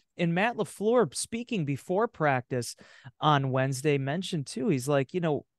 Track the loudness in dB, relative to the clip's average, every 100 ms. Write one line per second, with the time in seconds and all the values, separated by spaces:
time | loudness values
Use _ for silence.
0 | _ -2 0 2 0 0 -6 -2 2 4
1 | 2 0 -6 -6 -4 -4 -2 -4 -2 -2
2 | -2 0 0 0 -2 -4 -6 -10 -18 -20
3 | -20 -2 2 2 2 0 0 0 0 0
4 | 0 -4 -4 -6 -6 -4 0 0 2 0
5 | 0 -2 -2 -2 -6